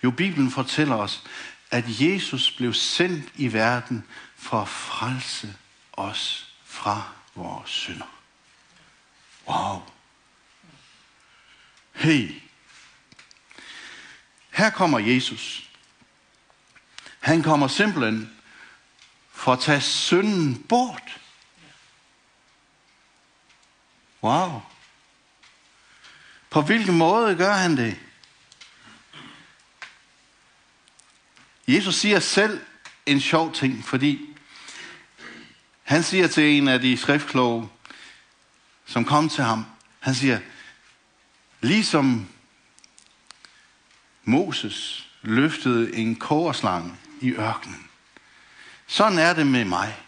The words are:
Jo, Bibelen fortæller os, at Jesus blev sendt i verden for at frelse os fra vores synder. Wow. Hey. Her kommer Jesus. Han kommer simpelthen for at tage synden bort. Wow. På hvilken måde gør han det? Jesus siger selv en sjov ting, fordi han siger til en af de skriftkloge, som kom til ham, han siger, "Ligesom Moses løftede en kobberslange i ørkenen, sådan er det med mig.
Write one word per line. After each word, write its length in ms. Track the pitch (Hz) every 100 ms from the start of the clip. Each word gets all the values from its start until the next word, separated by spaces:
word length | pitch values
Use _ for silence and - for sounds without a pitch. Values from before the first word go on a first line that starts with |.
Jo, 80 | 127
Bibelen 400 | 123 190 160 131
fortæller 440 | 127 127 - 151 113
os, 280 | 101 - - - - - _
at 120 | 120 117
Jesus 640 | 110 147 190 - 131 -
blev 220 | - 123
sendt 560 | 110 - - 180 170 139 -
i 180 | 131
verden 500 | 110 113 123 - 120 - - - _
for 260 | - 113
at 60 | 95
frelse 880 | - - - 113 131 - - 107 98 _ _ _
os 600 | - 98 104 - - - - -
fra 380 | - 104 104 98 - _ -
vores 340 | 87 - -
synder. 500 | - - - - - _ _ _ _ _ _ _ _ _ _ _ - -
Wow. 340 | - 95 92 - _ _ _ _ _ _ _ _ - _ _ _ _ _ _ _ _ _ _ _
Hey. 480 | - 156 151 92 - - _ _ - - _ _ - _ _ _ - - - - - - - _ _ _
Her 180 | - 214
kommer 300 | 214 180 127
Jesus. 720 | 107 127 - 110 - - - _ _ _ _ _ _ _ _ _ _ - _ - - -
Han 240 | 135 165
kommer 240 | 156 151 135
simpelthen 640 | - 208 170 113 110 110 - _ - - - _ _ _ _ _
for 220 | - -
at 60 | 127
tage 220 | - 143
synden 840 | 127 - - 170 208 196 151 120
bort. 560 | - 240 254 180 - - - _ _ _ - _ _ _ _ _ _ _ _ _ _ _ _ _ _ _ _ _ _ _ _ _ _ _ _ _
Wow. 380 | 107 143 185 135 - - - _ _ _ _ _ _ _ _ _ _ _ - - - - _
På 120 | 156
hvilken 360 | 147 220 196 170
måde 380 | 165 214 226 170
gør 180 | 185
han 240 | 202 180 143
det? 220 | 113 92 - _ _ _ _ - - _ - - _ - - - - _ _ _ - _ _ _ _ _ _ _ _ _ _ _ _ _ _ _ _ _ -
Jesus 280 | 160 190 160
siger 240 | 208 196
selv 420 | - - 214 208 - - - - -
en 160 | 139
sjov 320 | - 160 160
ting, 320 | - 135 120 -
fordi 340 | 135 143 139 - - _ - - - - - _ _ - - - _ _ _
han 200 | - 147
siger 240 | 160 190 170
til 160 | -
en 240 | 151 147 139
af 120 | 127
de 180 | 127 120
skriftkloge, 720 | - 147 147 131 123 117 110 _ - - - - _ _ _ _ _ _ -
som 200 | 123 117
kom 240 | 147 156
til 140 | 151
ham, 220 | 120 110 110 - _ _
han 160 | - 127
siger, 240 | 135 113 - - - - _ _ _ _ _ _ _ _
"Ligesom 680 | 117 208 208 160 135 117 95 - _ _ _ _ _ _ _ _ _ - - _ _ _ _ _ _ _
Moses 840 | - 131 185 139 107 - - - - _
løftede 760 | 110 110 151 151 131 120 117 -
en 200 | 113 113
kobberslange 800 | - 151 165 139 101 90 85 87 - -
i 100 | 127
ørkenen, 580 | 113 110 - - - - _ _ - _ _ _ - - - -
sådan 320 | - 214 180
er 140 | 165
det 140 | 165 143
med 180 | 127 101
mig. 300 | 87 104 107